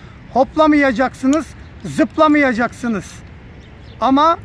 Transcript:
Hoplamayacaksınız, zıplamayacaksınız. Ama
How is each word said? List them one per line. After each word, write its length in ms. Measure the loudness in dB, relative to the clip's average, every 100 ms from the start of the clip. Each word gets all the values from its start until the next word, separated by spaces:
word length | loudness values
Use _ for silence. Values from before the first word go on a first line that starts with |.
| -20 -20 -6
Hoplamayacaksınız, 1120 | -2 0 2 2 4 2 0 -2 -2 -2 -2 -4 -14 -20 -16
zıplamayacaksınız. 1300 | -8 -2 -2 2 2 4 2 0 -4 -6 -6 -6 -8 -16 -20 -20 -20 -20 -20 -20 -18 -4
Ama 380 | 0 2 2 0